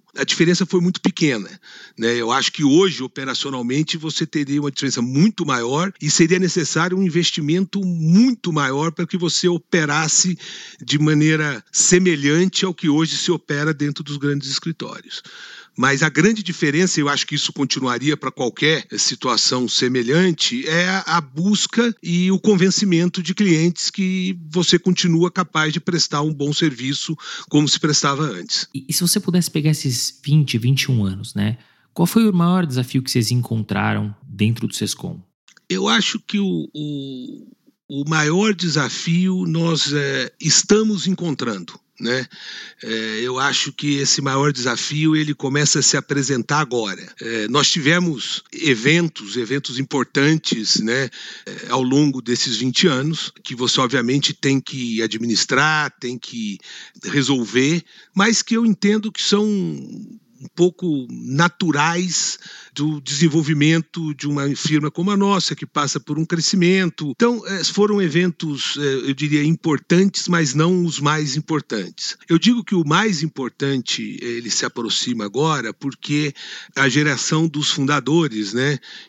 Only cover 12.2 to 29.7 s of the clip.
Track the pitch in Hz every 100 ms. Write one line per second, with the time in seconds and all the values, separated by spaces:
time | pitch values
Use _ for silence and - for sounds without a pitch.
12.2 | 139 160 185 - 185 175 151 147 160 -
13.2 | - 160 - 147 151 147 147 143 147 143
14.2 | 143 143 135 139 165 160 - - - -
15.2 | - - - - - - 131 139 160 135
16.2 | 190 220 175 170 151 147 185 - 143 143
17.2 | - 147 - - 139 135 127 120 143 147
18.2 | 135 - 123 - 151 156 - 104 - 127
19.2 | 131 113 - 127 120 - 127 127 117 156
20.2 | 185 160 - 120 147 165 180 190 - -
21.2 | 143 135 190 208 - - 233 - 170 175
22.2 | 180 190 220 196 185 - 202 165 175 190
23.2 | 165 190 202 156 170 165 - - 185 185
24.2 | 185 180 156 170 170 175 185 175 175 165
25.2 | 175 190 170 156 156 156 - 170 - 147
26.2 | 156 143 143 143 165 120 131 139 - 156
27.2 | - - - 151 147 - 160 151 147 139
28.2 | 156 90 - - - 135 131 143 175 208
29.2 | 190 175 160 156 151